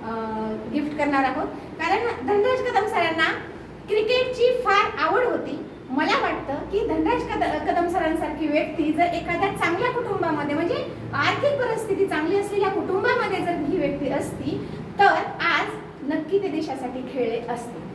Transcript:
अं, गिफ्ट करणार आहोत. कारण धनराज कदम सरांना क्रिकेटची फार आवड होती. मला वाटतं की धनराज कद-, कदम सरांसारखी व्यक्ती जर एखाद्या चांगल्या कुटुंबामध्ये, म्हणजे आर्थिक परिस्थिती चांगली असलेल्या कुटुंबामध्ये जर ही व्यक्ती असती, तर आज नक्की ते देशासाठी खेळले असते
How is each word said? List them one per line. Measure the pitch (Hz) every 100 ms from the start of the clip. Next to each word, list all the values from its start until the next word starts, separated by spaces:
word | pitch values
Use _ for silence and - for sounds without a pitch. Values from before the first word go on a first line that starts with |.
अं, | - 226 220 220 220 220 -
गिफ्ट | 294 294 -
करणार | 285 285
आहोत. | 262 277 381 - - -
कारण | 330 392 466 453 -
धनराज | 403 453 508
कदम | 494 480 427
सरांना | - 330 320 330 - - - - - -
क्रिकेटची | 427 440 508 508 494 480 - 403
फार | 403 427 285
आवड | 320 392
होती. | 494 - - - - - -
मला | 269 311 508
वाटतं | 403 311 -
की | 285 - 392 453
धनराज | 311 311 480
कद-, | - 339 330 302 294
कदम | 349 339
सरांसारखी | 370 320 330 302 - 311
व्यक्ती | 294 - - 302
जर | 320
एखाद्या | 349 339 339 339 392
चांगल्या | - 339 349 494
कुटुंबामध्ये, | 480 480 381 339 294 285 294
म्हणजे | 339 571 - - -
आर्थिक | 262 311 - 571 554
परिस्थिती | 480 440 427 311 381
चांगली | 320 320 403
असलेल्या | 403 - 392
कुटुंबामध्ये | - - 370 466 508 427 370
जर | 311
ही | 311 302 370
व्यक्ती | 285 269 285
असती, | - - - - - - - - -
तर | 392 320 - -
आज | 330 302 415 - - - 269
नक्की | 320 311 392
ते | 392
देशासाठी | 302 - 262 247 262 254
खेळले | 269 233 226 226
असते | 233 - - -